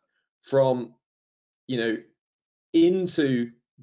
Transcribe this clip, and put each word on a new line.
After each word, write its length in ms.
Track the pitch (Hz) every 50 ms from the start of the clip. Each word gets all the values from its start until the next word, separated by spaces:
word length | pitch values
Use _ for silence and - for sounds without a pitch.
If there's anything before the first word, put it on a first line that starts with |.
| _ _ _ _ _ _ _ _
From, 520 | _ - 135 135 135 131 127 123 117 113 _ _ _ _ _ _ _ _ _ _ _ _ _ _ _
you 100 | - 131
know, 200 | 120 113 113 110 113 - _ _ _ _ _ _ _ _ _ _ _ _ _ -
into 800 | 165 170 175 185 190 185 - - - 147 135 131 120 120 117 - _ _ _ _ _